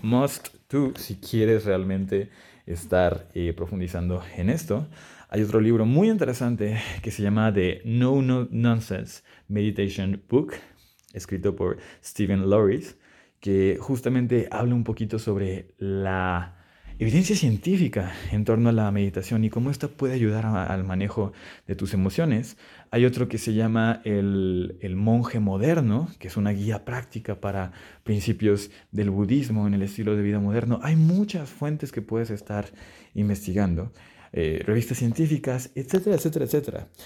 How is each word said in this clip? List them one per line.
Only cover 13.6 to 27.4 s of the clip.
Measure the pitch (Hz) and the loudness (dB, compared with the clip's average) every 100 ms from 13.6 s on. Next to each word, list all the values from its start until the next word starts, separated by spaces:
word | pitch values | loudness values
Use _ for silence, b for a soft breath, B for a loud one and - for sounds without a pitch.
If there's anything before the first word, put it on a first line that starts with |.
| 95 92 | 2 0
justamente | - 127 123 127 123 120 - | -2 -2 0 0 2 0 0
habla | 110 120 | -2 0
un | 120 | 0
poquito | 113 107 110 110 | 0 -2 -2 -4
sobre | 110 101 98 95 92 - | -2 -2 -2 -4 -10 -8
la | 98 98 95 92 92 87 87 b b b b b | -4 -2 -2 0 0 -2 -4 b b b b b
evidencia | 110 143 180 | 2 2 2
científica | 208 139 104 170 190 151 107 90 - - | 2 2 0 2 2 2 0 -4 -6 -4
en | 107 | -2
torno | 104 113 117 | 2 4 4
a | |
la | 113 104 | 4 2
meditación | 101 98 95 92 113 | 2 0 -2 -2 0
y | 110 | 0
cómo | 117 127 | 0 -2
esta | 143 147 | -2 -6
puede | - 135 | -4 -2
ayudar | 131 110 110 110 | 2 2 0 0
a, | 104 | 0
al | 95 95 | -2 -2
manejo | 95 92 104 - 101 B B B - | -2 -2 -2 -2 -4 B B B -8
de | |
tus | 98 98 | -6 -2
emociones. | 98 95 95 165 110 123 - B B B | 0 0 2 0 0 -2 -12 B B B
Hay | 120 | 2
otro | 123 123 123 | 4 2 -2
que | 113 | -4
se | 117 | -2
llama | 110 113 113 113 110 | 0 2 2 2 0
El, | 107 104 101 98 95 90 90 90 | -2 0 0 0 0 0 -4 -6
El | 101 | -6
Monje | 92 107 117 120 117 | 0 2 2 2 0
Moderno, | 104 95 123 165 113 107 170 - | 0 2 2 2 2 0 -2 -8
que | 92 | -8
es | 107 | -2
una | 101 | 0
guía | 101 104 104 | 0 -2 -4
práctica | - 120 123 110 110 98 | -6 -8 -8 -12 -8 -6